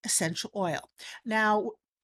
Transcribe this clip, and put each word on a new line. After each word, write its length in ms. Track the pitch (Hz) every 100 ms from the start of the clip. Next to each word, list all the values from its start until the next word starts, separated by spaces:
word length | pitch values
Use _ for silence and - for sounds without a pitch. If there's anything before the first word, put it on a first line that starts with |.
essential 480 | 220 - 165 180 - 202
oil. 360 | 180 147 - - - -
Now, 480 | 233 220 214 208 220 - _ _